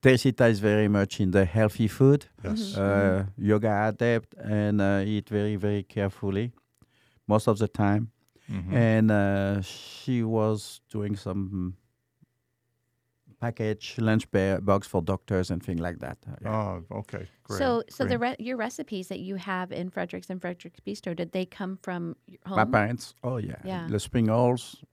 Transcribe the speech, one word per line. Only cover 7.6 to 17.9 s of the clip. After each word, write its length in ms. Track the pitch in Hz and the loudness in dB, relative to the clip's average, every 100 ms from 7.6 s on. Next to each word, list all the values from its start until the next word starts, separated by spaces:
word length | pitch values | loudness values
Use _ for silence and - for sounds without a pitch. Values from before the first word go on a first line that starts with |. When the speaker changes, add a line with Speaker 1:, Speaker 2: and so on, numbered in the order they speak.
| 107 | 0
Speaker 1:
time. 420 | - 101 104 113 _ _ _ - | 2 2 2 -2 _ _ _ -10
Speaker 2:
Mm-hmm. 220 | 98 87 123 | -10 -2 2
Speaker 1:
And, 360 | 113 110 110 | 4 4 4
uh, 500 | 104 98 98 98 101 | 4 2 2 0 -2
she 600 | 95 - - - - 123 | -4 -12 -18 -14 -4 -2
was 580 | 113 113 107 107 - - _ | 0 2 2 0 -6 -18 _
doing 260 | 107 104 101 | -6 -4 -4
some 600 | - 95 95 98 90 92 _ _ _ _ _ _ _ _ _ _ _ _ _ _ _ 110 | -4 -6 -4 -4 -6 -8 _ _ _ _ _ _ _ _ _ _ _ _ _ _ _ _
package 560 | 117 117 110 107 - - | -6 -4 -4 -4 -8 -2
lunch 320 | 110 110 - | 2 2 2
ba-, 280 | 101 95 95 | 0 2 0
box 240 | 98 98 - | 2 0 0
for 140 | 98 | -4
doctors 480 | 82 95 - 95 90 | -2 -4 -2 -2 -2
and 140 | 90 | -4
things 160 | - 85 | -4 -4
like 180 | 85 87 | -4 -6
that. 180 | 64 - - | -10 -12 -14
Uh, 80 | - | -12
yeah. 120 | 107 110 101 90 85 | -6 -4 -4 -6 -10
Speaker 2:
Oh, 60 | 101 | -12
okay. 280 | 98 98 95 _ | -10 -12 -14 _
Great. 140 | _ 101 | _ -4
Speaker 3:
So, 240 | 262 233 | 0 -2
so 160 | - | -4